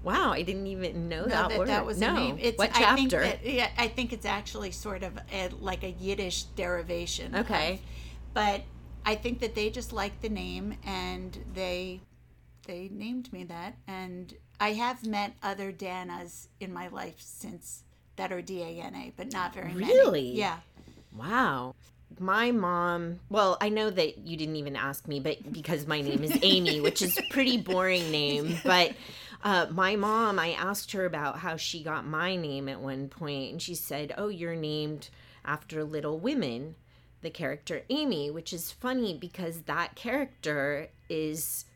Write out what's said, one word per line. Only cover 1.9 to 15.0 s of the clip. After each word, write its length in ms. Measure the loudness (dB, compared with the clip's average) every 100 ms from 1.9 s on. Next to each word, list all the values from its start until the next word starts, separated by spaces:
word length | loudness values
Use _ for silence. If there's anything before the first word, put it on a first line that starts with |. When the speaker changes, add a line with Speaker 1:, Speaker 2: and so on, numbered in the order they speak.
| 2
Speaker 2:
a 20 |
Speaker 1:
No. 140 | 2 4
Speaker 2:
name. 220 | 2 2
It's, 180 | 0 2
Speaker 1:
What 140 | 4
Speaker 2:
I 220 | 8 8 8
think 160 | 6
Speaker 1:
chapter? 140 | 4 2
Speaker 2:
that, 180 | 0 0
yeah, 240 | 0 0 0
I 120 | 0
think 240 | 0 -4
it's 120 | -4 -2
actually 460 | -2 -4 -8 -8
sort 320 | -6 -6 -6
of 160 | -6 -8 -8
a, 160 | -4 -4 -4
like, 240 | -4 -4
a 60 | -6
Yiddish 540 | -4 -2 -2 -2 -4 -4 -4
derivation 800 | 0 -2 -2 -4 -2 -4 -2 -2
of 100 | 2
Speaker 1:
Okay. 360 | 2 2 -2 -8 -12 -12 -12 -4
Speaker 2:
but 280 | 2 2 2 -6 -16 -14 -4 0
I 100 | 0
think 260 | 0 -2
that 140 | -2 0
they 140 | -2
just 220 | -2 -6
liked 300 | -4 -4 -4
the 80 | -4
name, 460 | -4 -4 -4 -6 -6 -4
and 520 | -2 -2 -4 -8 -10 -8
they, 460 | -4 -2 -2 -4 -10 -14 -20 -20 -20 -20 -20 -12
they 220 | -10 -10
named 400 | -8 -6 -6 -6
me 100 | -10
that. 320 | -10 -10 -10 -12 -10
And 440 | -8 -8 -10 -12 -16 -20 0
I 140 | 0
have 320 | 2 0 -2